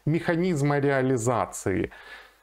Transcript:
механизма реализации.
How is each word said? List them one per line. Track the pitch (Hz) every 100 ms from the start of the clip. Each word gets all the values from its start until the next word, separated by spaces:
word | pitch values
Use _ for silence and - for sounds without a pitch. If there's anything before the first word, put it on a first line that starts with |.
| -
механизма | 170 - 170 185 151 147 143
реализации. | 143 135 131 131 113 113 90 - 104 92 92 - - - - _